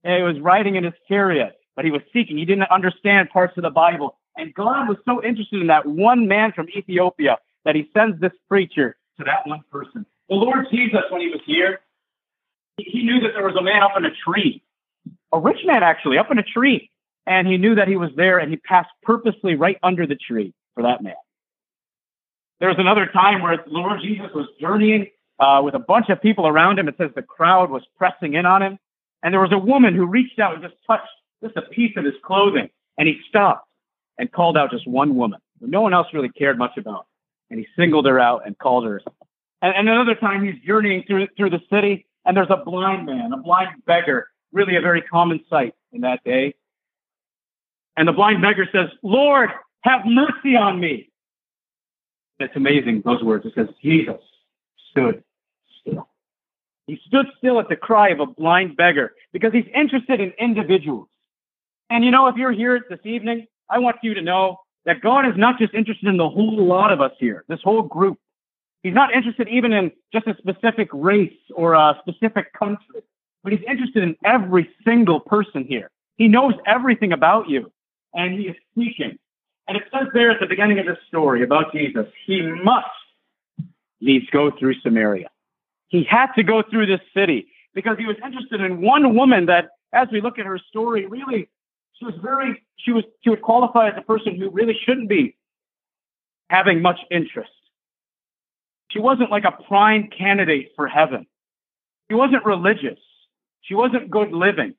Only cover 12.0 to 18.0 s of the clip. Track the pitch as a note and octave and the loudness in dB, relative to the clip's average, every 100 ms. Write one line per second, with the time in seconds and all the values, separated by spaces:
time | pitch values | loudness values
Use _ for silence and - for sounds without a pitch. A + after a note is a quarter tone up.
12 | _ _ _ _ _ _ _ - F3+ B3 | _ _ _ _ _ _ _ -16 -8 -4
13 | A#3 B3 A3 G#3+ G3 F3+ F#3 G#3 G3 F#3+ | 0 0 0 -4 -2 0 0 2 2 2
14 | D#3+ - - G3 E3 - _ _ _ _ | -4 -6 -6 -2 -2 -4 _ _ _ _
15 | - _ _ E3 F#3+ - F4+ B3+ F3 D#3+ | -20 _ _ 0 0 0 0 2 2 0
16 | - B3+ - B3 - A#3 C4+ D#3+ - _ | 0 0 2 -2 -2 0 0 0 -6 _
17 | _ _ - F#3 F#3 F#3 G3+ G#3+ F#3+ F#3+ | _ _ -2 0 2 2 2 2 2 0